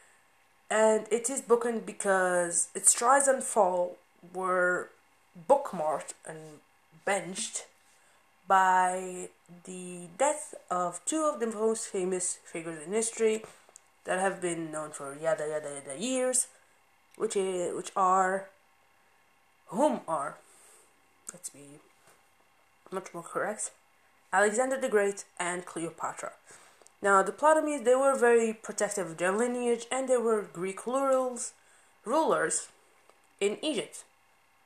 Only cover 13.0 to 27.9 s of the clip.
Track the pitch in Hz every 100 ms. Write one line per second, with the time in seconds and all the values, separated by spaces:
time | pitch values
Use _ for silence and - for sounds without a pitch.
13 | 226 - 220 220 - - _ - _ _
14 | - 185 196 180 180 165 160 151 151 -
15 | 139 143 160 156 151 151 143 143 143 139
16 | 247 262 254 254 - - _ _ _ _
17 | _ - 220 202 190 180 175 127 185 202
18 | 185 190 185 190 - _ _ _ _ _
19 | _ _ _ _ _ _ - 185 294 220
20 | - 156 147 - _ _ - - _ _
21 | _ _ - - - 139 143 147 _ _
22 | _ _ _ _ _ _ _ _ - 190
23 | 185 175 165 156 180 220 - - _ _
24 | _ _ _ 190 208 208 262 262 247 208
25 | 202 202 - - 175 180 180 165 165 -
26 | 131 - - - - - - _ - _
27 | 196 196 190 - 302 311 302 285 226